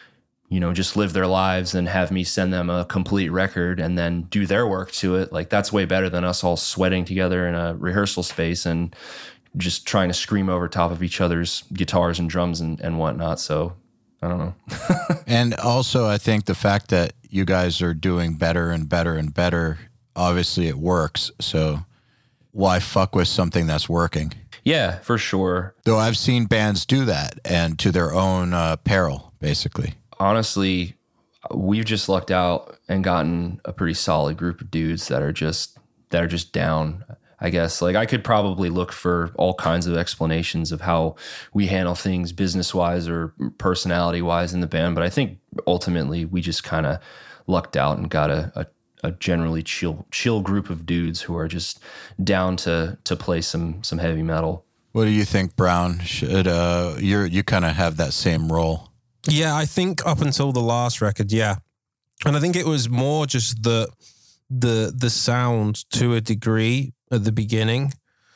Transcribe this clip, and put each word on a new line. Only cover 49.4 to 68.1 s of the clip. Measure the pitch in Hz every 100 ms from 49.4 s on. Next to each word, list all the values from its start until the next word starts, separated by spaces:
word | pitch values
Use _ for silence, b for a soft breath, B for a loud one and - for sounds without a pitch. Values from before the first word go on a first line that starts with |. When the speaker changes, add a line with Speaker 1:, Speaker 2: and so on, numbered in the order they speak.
| 82 82
Speaker 1:
chill, | 80 - 87 78 -
chill | - 120 110
group | 92 101 95
of | 85 82
dudes | 87 82 82
who | - 82
are | 80
just | 85 - - B B B B
down | 92 95 92 90
to, | 87 82 82 -
to | - 90
play | - 85
some, | - 85 80 85
some | - 85
heavy | 85 80
metal. | 80 80 82 85 - _ _
Speaker 2:
What | 113
do | 110
you | 104
think, | 101 98 90 -
Brown? | 90 87 87 87
Should, | 87 - - 95 90
uh, | 85 87 87 87 78
you're, | 98 104 92
you | 92
kinda | - 98 85
have | 78 85 80
that | 76
same | - 92 80 80
role. | 82 80 80 - _ _ _ -
Speaker 3:
Yeah, | 151 160
I | 151 151
think | - 185 165 170
up | 147
until | 147 131 139
the | 127
last | 117 120 120 -
record, | 104 104 101
yeah. | 113 107 98 - _ _ _ _ -
And | 147 143
I |
think | 170 175
it | 160
was | 147 117
more | 123 135 151 143
just | 127 110 113
the, | 117 113 110 - b b b b -
the, | 131 117 113 110 127
the | 123
sound | - - 123 123 117 104 107 -
to | 117 120
a | 117
degree | 110 110 113 110 110 127 131 - -
at | 120
the | 107
beginning | 113 104 113 110 123 139 - _